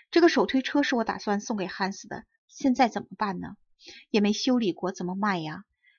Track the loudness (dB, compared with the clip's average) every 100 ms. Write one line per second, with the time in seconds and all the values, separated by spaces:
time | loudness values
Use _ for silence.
0 | _ 4 6 4 2 0 0 0 2 0
1 | -2 -4 -2 -2 -2 -6 -6 -4 -6 -6
2 | -12 -14 -16 _ _ -2 0 4 2 2
3 | -10 -6 -6 -6 -10 -16 _ _ -20 -20
4 | _ 2 2 2 2 2 0 -2 -6 -6
5 | -6 -2 -2 -2 -4 -10 -16 _ _